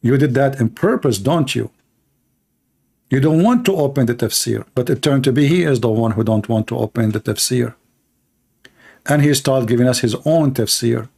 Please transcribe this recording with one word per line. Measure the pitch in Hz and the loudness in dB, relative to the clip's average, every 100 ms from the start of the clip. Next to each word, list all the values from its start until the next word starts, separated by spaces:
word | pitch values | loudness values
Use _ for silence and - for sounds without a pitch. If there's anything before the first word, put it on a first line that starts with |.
You | 117 131 | 2 2
did | 143 | 2
that | 127 139 135 | 2 0 0
in | 113 | -4
purpose, | - 190 247 135 104 | 0 -2 0 -2 -2
don't | 101 165 143 | -2 -2 -2
you? | - - _ _ _ _ _ _ _ _ _ _ _ _ _ _ | -4 -8 _ _ _ _ _ _ _ _ _ _ _ _ _ _
You | 131 | 0
don't | 147 160 | 2 4
want | 196 247 240 | 4 2 2
to | 190 | 0
open | 143 139 120 | 0 0 0
the | |
tafsir, | 120 110 - - 110 - | 0 -2 -4 -4 -4 -4
but | - 123 | -4 -2
it | 135 | 0
turned | - 139 | 2 2
to | 139 | 2
be | 123 143 | 2 2
he | 180 | 2
is | 165 131 | 0 0
the | 113 | 0
one | 110 113 | 0 0
who | 107 | 0
don't | 110 107 104 | 0 0 0
want | 113 110 | -2 -2
to | 120 | -4
open | 110 - 110 | -4 -2 -2
the | 107 | -2
tafsir. | - 104 - 127 120 - _ _ _ _ _ _ _ _ _ _ - _ - | -4 -4 -2 -2 -4 -6 _ _ _ _ _ _ _ _ _ _ -20 _ -2
And | 147 | 2
he | 143 | 2
started | 139 - 135 117 | 2 2 0 0
giving | 123 123 | 2 2
us | 120 | 2
his | 117 107 | -2 -2
own | - 165 147 | 0 2 2
tafsir. | 131 110 - 117 120 - | -2 -2 -2 -2 -2 -6